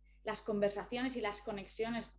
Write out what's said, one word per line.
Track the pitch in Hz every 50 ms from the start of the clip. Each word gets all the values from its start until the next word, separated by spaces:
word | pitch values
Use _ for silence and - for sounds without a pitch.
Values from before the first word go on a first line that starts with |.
| - - - - -
las | 214 214 -
conversaciones | - 226 208 202 202 202 - 202 185 - 247 240 262 262 254
y | 240
las | 208 208 202 -
conexiones | - 233 208 196 185 - - - 220 233 233 226 - - -